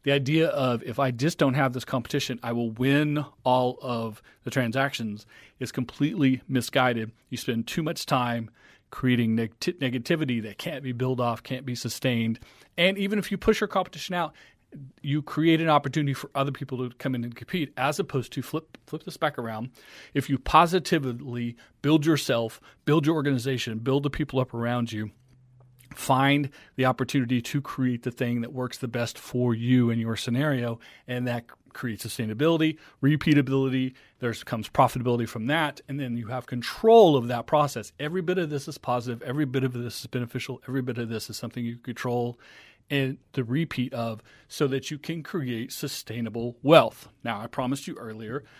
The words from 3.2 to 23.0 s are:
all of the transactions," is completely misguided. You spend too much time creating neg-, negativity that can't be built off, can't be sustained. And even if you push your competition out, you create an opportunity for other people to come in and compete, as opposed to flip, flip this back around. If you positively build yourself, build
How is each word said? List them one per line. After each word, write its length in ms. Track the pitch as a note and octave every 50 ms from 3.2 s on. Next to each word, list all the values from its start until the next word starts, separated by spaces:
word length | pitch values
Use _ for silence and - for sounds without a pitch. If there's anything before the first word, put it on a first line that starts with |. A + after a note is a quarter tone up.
| C#3+ - - _ -
all 340 | B2+ B2+ B2+ B2+ B2 B2+ -
of 400 | - C3 A#2+ A#2 A2+ A2+ A2 - - - _ _
the 80 | _ B2
transactions," 720 | - C#3 B2 A2+ A2 C3+ C3+ C#3 - - A#2 G#2+ G2+ G#2 - _ - - - - _ -
is 100 | C3 -
completely 720 | - - B2 - - - C#3+ D3 A3 F#3+ C#3 C3 C3 B2 - -
misguided. 640 | C3+ B2 A2+ - - C#3 B2+ B2+ A#2+ A#2 A2 A2+ - _ _ _
You 60 | B2+
spend 320 | A#2+ - - A#2 A2+ A2+ -
too 160 | - F3+ D#3+
much 200 | D3+ D#3+ - -
time 460 | - D3+ B2+ B2 A#2+ A#2 A#2 A2+ G#2+ - _ - - - _ _ _
creating 460 | - - - B2+ B2 A#2 A#2 A2+ A2
neg-, 240 | A#2 A2+ A2 - _
negativity 800 | - F3+ F3+ - C#3+ B2+ A#2+ B2+ A#2 - E3+ D#3 D#3 C3 B2 A#2
that 160 | G#2 G#2+ G2+ -
can't 240 | - B2 B2+ C#3
be 80 | C#3+ C3
built 300 | B2 A#2+ B2+ C3 C3 A#2+
off, 240 | B2 A#2+ A#2 - -
can't 200 | - C3 B2+ C#3
be 120 | B2+ B2
sustained. 640 | A#2+ - A#2 - - - C3 B2 A#2 A2+ A2+ A2+ - - - - - - _ _
And 220 | - E3+ F#3+ G3 G3
even 220 | G3 G3 G#3+ G#3
if 100 | - -
you 80 | G3 F#3
push 220 | - - G#3+ -
your 80 | A3 F#3
competition 480 | - G3 F#3 F#3 - D3+ - - F3+
out, 180 | F3 E3+ C#3+ - - - _ _ _ _ _ - D3 C#3 C3+ - _
you 220 | - C#3+ C#3+ D3+
create 380 | D3 - - D3+ D#3 E3 D#3+ D#3+
an 100 | E3 D#3+
opportunity 420 | D3+ D3 - C#3 B2 D#3 D3 C#3
for 180 | C3+ - - - -
other 180 | C#3 C#3 C#3+
people 240 | C3+ - C#3+ - C3+
to 180 | A#2+ B2+ A#2+ A#2
come 180 | - - C3 C3
in 100 | A#2+ A#2
and 100 | A#2+ A#2
compete, 380 | - A2+ - - F#3 D3 - -
as 220 | - B2+ C#3+ D3+ G3
opposed 340 | F3+ - - C3+ A2+ -
to 100 | - C3+
flip, 340 | B2 - - D#3 - _ - - _
flip 180 | - - D#3 -
this 120 | F#3+ -
back 220 | - E3 D3+ C#3+ -
around. 320 | A#2+ A2+ A2 G#2+ A#2+ C3 - - - - - - - -
If 160 | - C#3 C3 -
you 100 | C#3 C3
positively 1160 | - - - D#3 E3+ E3 F3 F#3 - - F3 D#3+ C3+ B2+ A#2 A#2+ C#3+ C3 A#2+ A#2+ A#2+ A#2 A#2 - - _ _ _
build 220 | - C#3+ D#3 D#3 C#3+
yourself, 560 | D#3+ D#3 C#3 - - B2+ A#2 A#2 A2+ - - - - - _ _
build 220 | - D3 E3